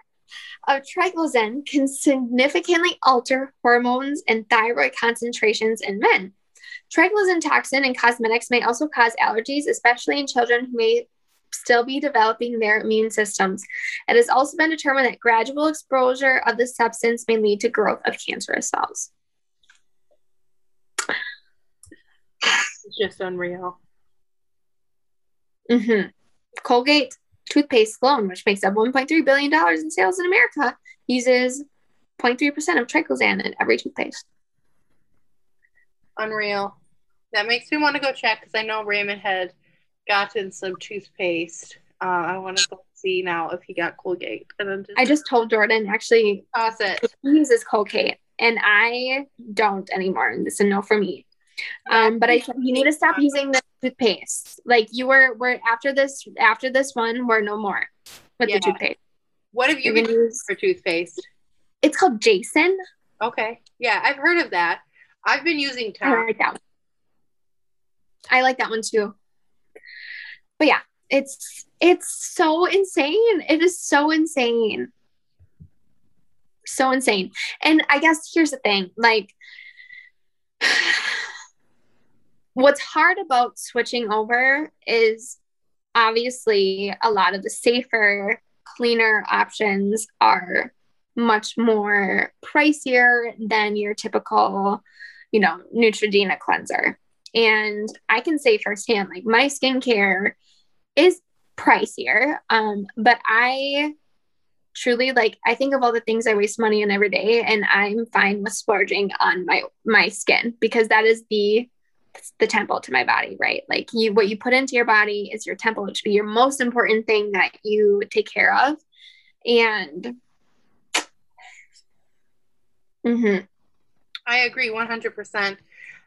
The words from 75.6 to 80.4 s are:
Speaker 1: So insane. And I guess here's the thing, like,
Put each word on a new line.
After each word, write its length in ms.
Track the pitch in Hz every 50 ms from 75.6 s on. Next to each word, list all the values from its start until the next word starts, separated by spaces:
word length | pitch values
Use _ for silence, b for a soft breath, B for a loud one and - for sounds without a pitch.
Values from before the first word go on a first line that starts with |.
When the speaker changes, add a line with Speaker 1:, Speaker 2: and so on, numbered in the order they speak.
| - - _ _ _ _ _ _ _ _ _ _ _ _ _ _ _ _ _ _ _
Speaker 1:
So 260 | - - - 269 262
insane. 400 | 262 269 262 247 214 196 185 - B B B B B B
And 240 | - 302 311 311 - -
I 100 | 285 285
guess 300 | 320 320 320 311 - - -
here's 180 | 339 320 294
the 60 | 285 254
thing, 340 | - 208 202 196 185 180 - 220
like, 360 | 233 220 220 214 196 - _ B B B B B B B B B B B B B B B B _ _ _ _ _